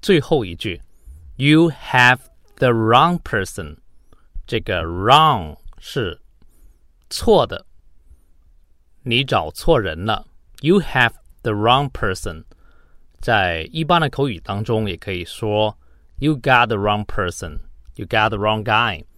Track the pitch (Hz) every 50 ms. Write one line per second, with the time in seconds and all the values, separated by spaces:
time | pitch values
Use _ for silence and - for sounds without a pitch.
0 | - - 196 160 135 - 170 147 113 90 85 - - 104 87 82 - - - -
1 | _ - - - - - - - 131 143 151 156 170 170 147 - - - - 127
2 | 123 123 127 127 - - _ _ _ _ _ - - 127 120 113 110 110 117 127
3 | 151 170 180 165 - - - 110 95 - - - 90 73 76 - _ - _ -
4 | _ _ - _ _ _ _ - - - - 113 87 - 98 87 82 82 85 90
5 | 95 110 131 147 160 156 143 107 85 76 - - _ - - - - - - 143
6 | 117 90 - - _ _ _ _ _ - _ _ - - _ _ _ _ _ _
7 | _ _ - - - - 214 175 127 - - - - - _ - _ - - -
8 | _ - - _ _ _ _ _ _ _ _ _ _ _ _ _ _ _ _ -
9 | _ 127 117 120 139 131 131 104 82 78 - - - - 170 131 104 90 78 78
10 | 92 110 107 - - - _ - _ _ - - - 143 185 202 - - - 135
11 | 123 117 - - _ - - _ - 117 107 104 104 113 123 135 143 135 - -
12 | - 104 95 - - 104 82 80 - - - _ _ - _ - _ _ _ -
13 | - - _ _ - - 117 107 95 90 85 80 80 80 - 160 160 147 175 170
14 | 160 139 - - 139 143 107 82 - - 101 101 110 107 117 110 110 101 87 -
15 | - - 95 90 82 - - - - 107 104 107 107 107 - - _ - - _
16 | _ - _ - 135 147 156 135 113 139 131 120 120 117 113 101 101 104 104 104
17 | 104 - - - 98 87 85 - - 82 76 - - - - - - - - -
18 | 104 95 - 110 107 113 113 104 101 107 110 110 107 113 107 107 120 117 98 76
19 | - - _